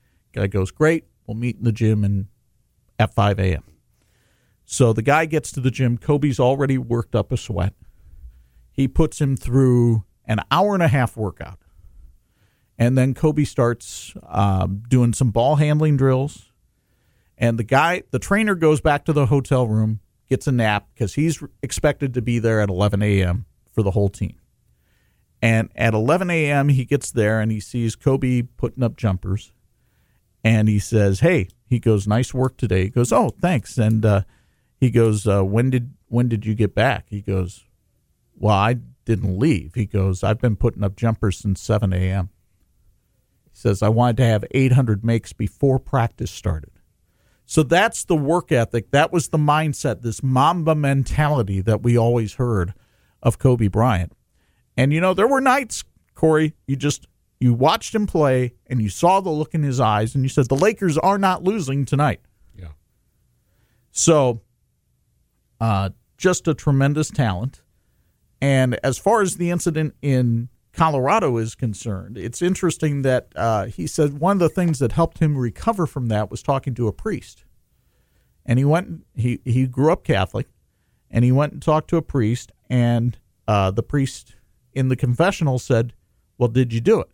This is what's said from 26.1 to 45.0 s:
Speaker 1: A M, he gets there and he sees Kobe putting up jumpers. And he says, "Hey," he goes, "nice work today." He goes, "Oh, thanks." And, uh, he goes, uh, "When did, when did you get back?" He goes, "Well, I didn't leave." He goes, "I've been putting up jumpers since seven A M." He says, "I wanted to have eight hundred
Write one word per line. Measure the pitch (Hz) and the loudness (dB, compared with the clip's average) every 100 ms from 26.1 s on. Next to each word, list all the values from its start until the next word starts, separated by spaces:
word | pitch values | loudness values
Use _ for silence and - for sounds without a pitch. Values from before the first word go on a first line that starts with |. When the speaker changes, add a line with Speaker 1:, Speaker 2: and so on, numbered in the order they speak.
| 175 185 | 0 0
Speaker 1:
A | 170 147 | -2 0
M, | 143 143 | 0 2
he | 131 | 0
gets | 117 139 - | 0 -2 -2
there | 123 107 110 | 0 0 0
and | 107 | -2
he | 110 | -4
sees | - 120 113 | -6 -4 -4
Kobe | - 131 135 127 123 | -2 0 0 0 -2
putting | 120 - 123 - | -4 -6 -8 -4
up | 120 - | -4 -2
jumpers. | 107 92 95 104 - _ _ _ _ _ _ _ _ _ | -2 -2 -4 -6 -8 _ _ _ _ _ _ _ _ _
And | 113 113 107 | 2 4 4
he | 104 | 2
says, | - 110 101 95 | 0 2 2 2
"Hey," | 170 165 92 _ | 2 2 -2 _
he | - 120 | -4 -2
goes, | 117 107 98 | 2 0 0
"nice | 110 123 | -2 -2
work | 131 131 - | -2 -4 -2
today." | 110 95 | -2 0
He | 95 | 0
goes, | 120 123 | 0 2
"Oh, | - 165 - | 2 0 0
thanks." | 170 120 - - | -2 -2 -4 -2
And, | 110 110 | 0 2
uh, | 107 101 - _ _ _ _ - | 2 2 0 _ _ _ _ -2
he | 127 | 0
goes, | 117 113 107 107 | 4 2 2 0
uh, | 98 | 0
"When | 95 107 131 | 0 0 0
did, | 127 123 - - | 0 -4 -12 -4
when | 120 123 | -2 0
did | 110 | -2
you | 101 | -4
get | 110 104 | -2 -2
back?" | - 123 101 - | 0 0 0 -6
He | 104 | -10
goes, | 101 95 90 - _ _ _ _ _ _ _ | -4 -4 -4 -8 _ _ _ _ _ _ _
"Well, | - 104 | -4 2
I | 98 104 123 - - | 2 2 -2 -6 -10
didn't | - 104 95 92 | -4 -2 -2 0
leave." | 147 101 76 | 0 0 -2
He | 110 104 | -6 -4
goes, | 101 95 92 | 0 0 0
"I've | 104 110 | -2 0
been | 123 | 0
putting | 104 117 - | 0 0 0
up | 101 | -4
jumpers | 101 117 110 104 - | -2 -2 0 -2 -2
since | 104 92 | -2 -4
seven | - 104 98 | 0 0 0
A | 90 | 0
M." | 92 98 92 _ _ _ _ _ _ _ _ _ _ _ | 0 -2 -4 _ _ _ _ _ _ _ _ _ _ _
He | _ | _
says, | _ 104 98 | _ -2 0
"I | 107 | 0
wanted | 113 123 117 | 2 2 2
to | 120 | 2
have | 107 - | 2 0
eight | 139 131 | 0 2
hundred | 123 120 104 | 4 2 0